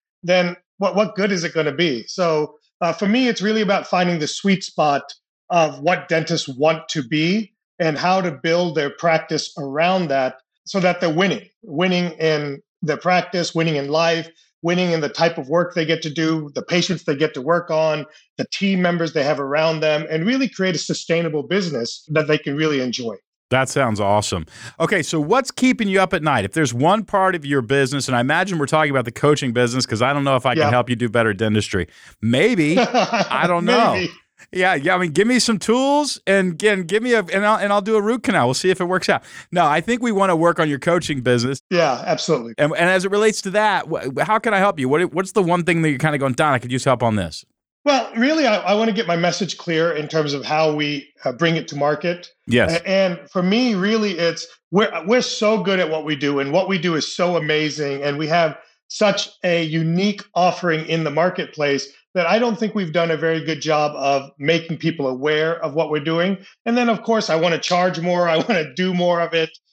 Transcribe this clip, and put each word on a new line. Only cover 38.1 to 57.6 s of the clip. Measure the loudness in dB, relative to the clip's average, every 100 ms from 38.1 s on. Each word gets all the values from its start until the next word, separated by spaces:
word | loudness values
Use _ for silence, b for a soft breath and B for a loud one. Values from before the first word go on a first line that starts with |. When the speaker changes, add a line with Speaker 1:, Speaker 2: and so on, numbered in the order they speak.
| -2
Speaker 2:
canal. | 0 2 2
We'll |
see | 2 0
if | 0
it | 0
works | 0 0
out. | -2 B B B
No, | 2 2
I | 2
think | 0 -2
we | 0
wanna | 2 2 4
work | 2 2
on | 0
your | 0
coaching | 0 0 0 -2
business. | 2 2 0 -6 -2
Speaker 1:
Yeah, | 2 2 0 -2
absolutely. | -2 0 -2 -2 -2
Speaker 2:
And, | 0 2
and | 2
as | 2 0
it |
relates | 2 2 0
to | -2
that, | 0 2 0 -2
wh-, | -6 -4 -2
how | 0 0
can | 2
I | 2
help | 2 0
you? | 0
What, | 2 0
what's | -2 -2
the | 0
one | 2 2
thing | 2 2
that | 2
you're | 0
kinda | 0 0
going, | -2
"Don, | 0 2
I | 2
could | -2
use | -2
help | 0 2
on | 2 0
this"? | -4 -10 -20 _ _ _ 0
Speaker 1:
Well, | 0 0 0
really, | 0 2 2
I, | 0
I | 0 0
wanna | 2
get | 0 -2
my | 0
message | 0 -2 -6 -6
clear | -4 0 0
in | -2 -2
terms | -2 -2
of | -4 -2
how | 0 2
we, | 0 -2 -4 -10 _ -6
uh, |
bring | 0 0 0
it | -4
to | -2
market. | -2 0 -4 -6 -10 _ 0
Speaker 2:
Yes. | 2 2
Speaker 1:
A-, | 0 0
and | 2 2 -2 -6
for | -2
me, | 0 2 2 0
really, | 0 0 0 0
it's, | -2 -2 -12 B -2
we're, | 0 0 -2 0
we're | 0
so | 0 -2 0 0
good | 0 0
at | 0
what | -2 -4
we | -2
do, | 0 -2
and | 0
what | 0 0
we | -2
do | 0 -2
is | -4 -2
so | 0 0
amazing, | 0 0